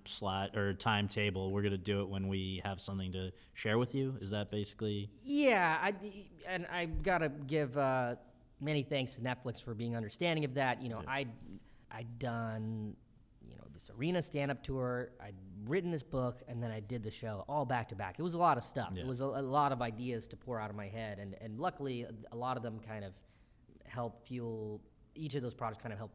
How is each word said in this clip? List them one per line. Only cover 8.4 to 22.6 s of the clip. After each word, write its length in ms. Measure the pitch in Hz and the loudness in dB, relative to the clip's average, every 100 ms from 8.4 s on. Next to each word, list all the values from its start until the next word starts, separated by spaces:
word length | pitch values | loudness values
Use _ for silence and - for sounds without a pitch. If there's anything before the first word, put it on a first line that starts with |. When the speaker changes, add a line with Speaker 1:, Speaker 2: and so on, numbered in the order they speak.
| - - | -20 -6
Speaker 2:
many 220 | 139 151 | 2 2
thanks 320 | 131 143 127 - | 2 2 0 0
to 60 | |
Netflix 400 | 123 123 127 113 | -2 0 -2 -4
for 120 | - | -4
being 200 | 110 117 | -2 0
understanding 520 | 117 104 - 175 160 147 | 0 -2 0 2 4 2
of 80 | |
that. 280 | 131 131 120 | 2 2 2
You 60 | 123 | -2
know, 140 | 110 | -4
Speaker 1:
Yeah. 60 | - | -2
Speaker 2:
I, 140 | 139 127 113 - 98 - - - | -2 -2 -6 -12 -14 -16 -20 -14
I'd 260 | 110 117 117 | -10 -8 -4
done, 800 | 139 117 113 110 110 110 107 - - - - - 60 | -2 0 0 -2 -2 -2 -4 -8 -16 -20 -20 -20 -18
you 120 | - | -18
know, 60 | - | -16
this 180 | 71 - 117 | -14 -14 -2
arena 220 | 156 180 | 2 2
stand-up 420 | - 143 143 131 | 2 0 0 -2
tour, 480 | - 135 123 123 123 - | -2 0 2 0 -2 -8
I'd 140 | 104 95 95 95 107 | -14 -12 -12 -10 0
written 260 | 180 175 | 0 2
this 120 | 160 | -2
book, 400 | - 135 123 120 - | 0 0 0 0 -6
and 160 | 120 | -2
then 80 | 117 | -2
I 80 | 110 | -2
did 240 | 104 120 | -4 -4
the 80 | 107 | -4
show 320 | - 113 101 95 | -6 -4 -4 0
all 160 | 147 127 | 0 2
back 240 | 127 113 | 2 0
to 60 | 101 | -4
back. 220 | 98 90 | -6 -2
It 40 | |
was 120 | 175 170 | -2 6
a 20 | |
lot 180 | 175 127 | 6 6
of 60 | |
stuff. 280 | - 135 92 | 2 -2 -2
Speaker 1:
Yeah. 80 | 92 | -2
Speaker 2:
It 60 | 131 | -2
was 120 | 123 | 0
a, 60 | 135 | 0
a 160 | 127 | 0
lot 320 | 135 143 143 | 2 6 6
of 80 | 127 | 4
ideas 460 | 120 110 123 113 - | 0 -2 -2 -2 -4
to 100 | - | -12
pour 240 | - 117 | -6 -4
out 80 | 107 | -4
of 80 | 104 | -4
my 100 | 98 | -6
head, 320 | 113 110 98 | -6 -6 -6
and, 160 | 101 95 | -8 -8
and 180 | 113 110 | -8 -2
luckily, 440 | 147 143 139 123 | -2 -2 -4 -4
a, 80 | 120 110 - | -6 -10 -10
a 60 | 117 | -4
lot 180 | 127 | -2
of 80 | 127 | -2